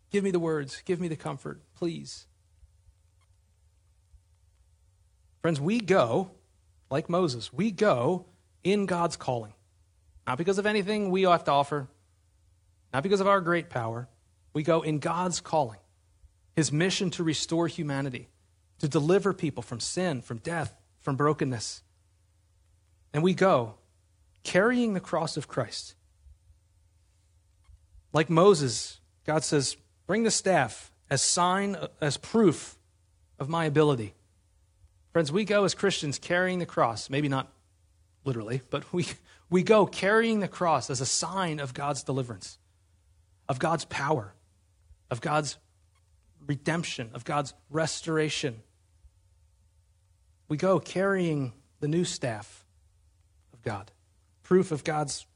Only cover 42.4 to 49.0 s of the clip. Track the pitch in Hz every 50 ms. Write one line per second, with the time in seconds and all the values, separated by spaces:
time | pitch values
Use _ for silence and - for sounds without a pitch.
42.4 | - - - - _ _ _ _ _ _ _ _ _ _ _ _ _ _ _ _
43.4 | _ - 135 127 135 165 170 160 - - - - 139 143 160 139 107 101 - _
44.4 | _ _ _ _ _ _ _ _ _ _ - _ _ - 127 117 - 160 147 151
45.4 | 156 131 - - _ _ _ _ _ _ _ _ _ _ _ _ _ _ _ _
46.4 | - 139 147 131 - - 156 170 165 - - - 123 110 123 131 120 - 151 147
47.4 | 143 131 - _ _ _ 139 156 160 147 - - - 165 160 156 156 156 - -
48.4 | - 143 113 110 - _ _ _ _ _ _ _